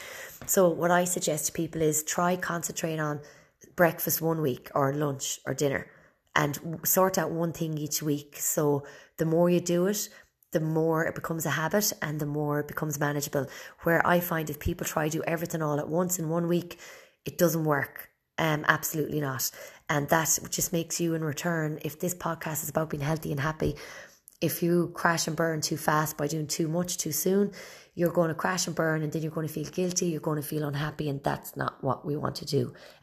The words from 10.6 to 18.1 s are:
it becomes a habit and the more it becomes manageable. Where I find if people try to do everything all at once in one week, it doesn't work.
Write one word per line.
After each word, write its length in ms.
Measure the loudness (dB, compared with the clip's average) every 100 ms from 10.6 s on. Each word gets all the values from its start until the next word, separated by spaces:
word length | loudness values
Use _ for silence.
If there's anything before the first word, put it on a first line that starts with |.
| 2 2 2 2 0
it 100 | -2
becomes 300 | -6 -4 -2
a 60 |
habit 420 | 0 0 2 0 -2
and 180 | -4 -2
the 60 | -2
more 340 | -2 0 0
it 80 | -2
becomes 320 | -4 -4 -2
manageable. 480 | -2 -2 -2 -2 -2 -8 -16 -4
Where 220 | 2 4 6
I 140 | 4
find 300 | 4 -2 -2
if 100 | -4
people 260 | -4 -2 -2
try 220 | 0 0
to 100 | 0
do 60 | 0
everything 360 | -2 -2 -2
all 180 | 0 0
at 80 | 0
once 320 | 0 0 -2
in 80 | 0
one 220 | 0 2
week, 280 | 2 0 -10 -18 -20 -20 _
it 140 | -10 2
doesn't 260 | 2 4
work. 460 | 2 2 0 -8 -20